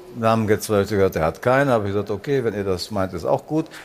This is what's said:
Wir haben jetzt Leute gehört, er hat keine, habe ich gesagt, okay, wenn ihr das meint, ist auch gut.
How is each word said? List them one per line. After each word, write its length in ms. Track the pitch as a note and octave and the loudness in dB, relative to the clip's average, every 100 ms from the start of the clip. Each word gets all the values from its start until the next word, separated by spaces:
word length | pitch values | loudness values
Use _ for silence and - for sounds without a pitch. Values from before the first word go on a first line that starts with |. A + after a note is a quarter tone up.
| - A#2+ | -16 -2
Wir 120 | A2+ | 2
haben 200 | A2+ G#2+ | 2 2
jetzt 180 | G2+ - | 0 2
Leute 260 | G#2 G2+ G#2 | 0 2 2
gehört, 200 | F#2+ F2+ | 2 2
er 80 | D#2+ | 0
hat 160 | - | 0
keine, 300 | B2 C3+ C#3+ | 2 2 4
habe 140 | A#2 G2+ | 2 0
ich 60 | |
gesagt, 160 | G#2 G2+ | -4 -4
okay, 340 | G2+ D3+ C#3 | -6 -2 -2
wenn 100 | A#2 G2+ | -2 -2
ihr 80 | |
das 260 | G2 F2+ - | -2 -4 -4
meint, 220 | G#2 F#2+ | -4 -4
ist 120 | F2 B2+ | -4 -2
auch 200 | C3+ - | -2 0
gut. 220 | D#3 D#3 - | -4 -4 -12